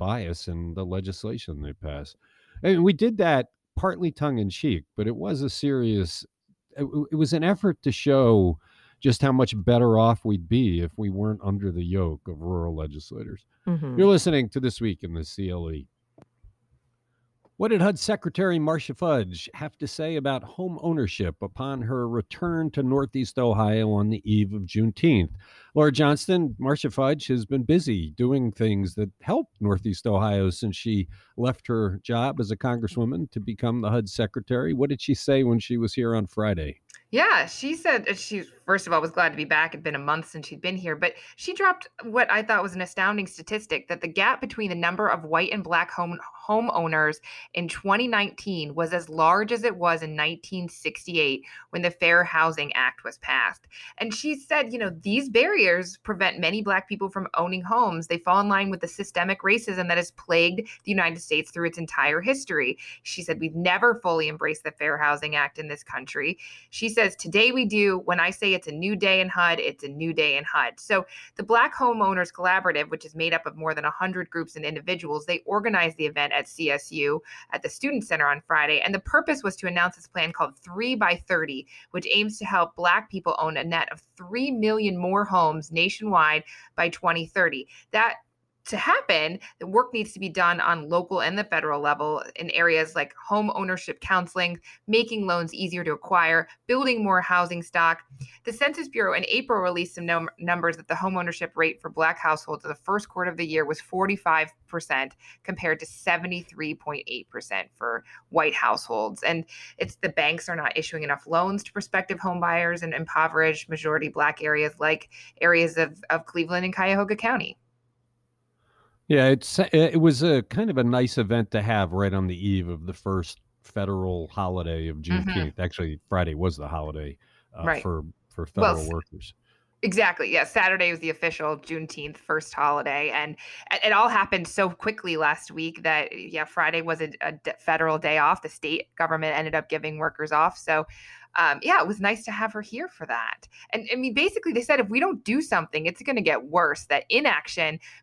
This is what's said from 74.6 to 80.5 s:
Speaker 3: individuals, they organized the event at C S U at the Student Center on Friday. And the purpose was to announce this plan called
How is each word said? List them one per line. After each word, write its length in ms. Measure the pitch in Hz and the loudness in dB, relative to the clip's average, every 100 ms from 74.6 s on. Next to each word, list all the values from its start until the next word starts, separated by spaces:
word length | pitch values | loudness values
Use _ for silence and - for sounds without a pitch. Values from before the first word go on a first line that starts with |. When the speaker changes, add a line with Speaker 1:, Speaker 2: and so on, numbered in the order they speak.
Speaker 3:
individuals, 640 | 156 156 160 180 165 147 151 | -8 -6 -6 -6 -4 -6 -4
they 140 | 143 - | -6 -2
organized 500 | 202 220 196 165 160 | -2 0 2 0 0
the 100 | 151 | -4
event 260 | 151 147 | -2 -2
at 160 | 147 143 | -2 -4
C 220 | - 156 | -4 -2
S 200 | 143 - | -2 -4
U 320 | 151 143 151 - - - | -4 -2 -2 -6 -20 -10
at 100 | - | -8
the 60 | 147 | -8
Student 360 | - 269 277 | -6 -4 -4
Center 220 | 214 156 143 | -2 0 2
on 140 | 143 - | 0 0
Friday. 340 | 156 147 151 | 0 2 0
And 140 | - | 0
the 60 | 196 | -2
purpose 420 | - 294 330 277 | 0 0 2 -2
was 120 | 202 - | -4 -6
to 100 | 185 | -4
announce 300 | 175 180 - | 0 0 -2
this 100 | - | -10
plan 260 | - 160 | -4 -4
called 240 | 165 147 | -2 -4